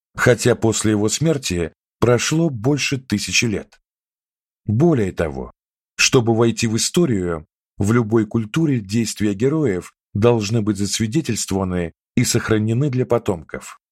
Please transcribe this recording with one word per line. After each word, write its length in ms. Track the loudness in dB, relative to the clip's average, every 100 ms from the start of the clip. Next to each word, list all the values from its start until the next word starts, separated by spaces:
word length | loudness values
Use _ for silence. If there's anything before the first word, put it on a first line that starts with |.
| _
хотя 400 | 0 2 4 2
после 380 | 2 0 0 0
его 160 | 0 0
смерти 640 | 0 -2 -2 -2 -4 -4 -8 _ _
прошло 500 | 2 2 2 0 0
больше 480 | 0 0 0 -2 -6
тысячи 480 | -4 -4 -2 -2 0
лет. 340 | -2 -8 _ _ _ _ _ _ _ _ _ -2
Более 440 | 2 4 4 0
того, 400 | -2 -4 -4 -12 -16 _ _ _ -2
чтобы 400 | 2 4 4 4
войти 300 | 2 2 -2
в 100 | -2
историю, 720 | 0 0 2 0 -2 -4 -8 _ _ -4
в 160 | 2
любой 340 | 2 2 2 2
культуре 520 | -2 -2 0 0 0
действия 560 | -2 -2 -2 -2 -4
героев 600 | 0 -2 0 -2 -2 -8 _ _
должны 480 | 0 2 4 2 -2
быть 140 | -2 -2
засвидетельствованы 1160 | -2 -2 -2 -2 -2 -4 -4 -2 -2 -2 -4 -10 _ -2
и 80 |
сохранены 640 | 0 0 0 0 2 0 0
для 160 | -2 0
потомков. 760 | 0 0 -4 -6 -16 -16 -20 _